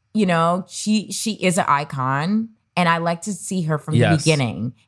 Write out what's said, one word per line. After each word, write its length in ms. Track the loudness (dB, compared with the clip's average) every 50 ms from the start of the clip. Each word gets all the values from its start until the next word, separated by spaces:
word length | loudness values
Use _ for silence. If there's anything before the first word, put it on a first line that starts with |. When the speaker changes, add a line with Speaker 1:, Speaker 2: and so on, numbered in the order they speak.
| _ _ -2
Speaker 1:
you 120 | 0 2
know, 400 | 2 2 2 2 2 2 0 -4 -8
she, 440 | -10 -8 -2 0 0 0 -2 -4
she 220 | -8 -6 -6 -6 -4
is 240 | -2 0 0 2 2
an 80 | 2 2
icon, 840 | 2 0 0 -4 -6 -4 -2 -2 0 0 0 0 0 -2 -2 -4 -8 _ _ _ _
and 140 | 0 2 2
I 80 | 2 2
like 240 | 0 -2 -2 -2 -4
to 100 | -8 -8
see 280 | -8 -8 -6 -4 -2 -2
her 140 | 0 -2 -2
from 160 | -2 0 2
Speaker 2:
Yes. 160 | 4 4 4
Speaker 1:
the 60 | 4 4
beginning, 560 | 4 2 2 2 0 -2 -2 -4 -6 -6 -8 _ _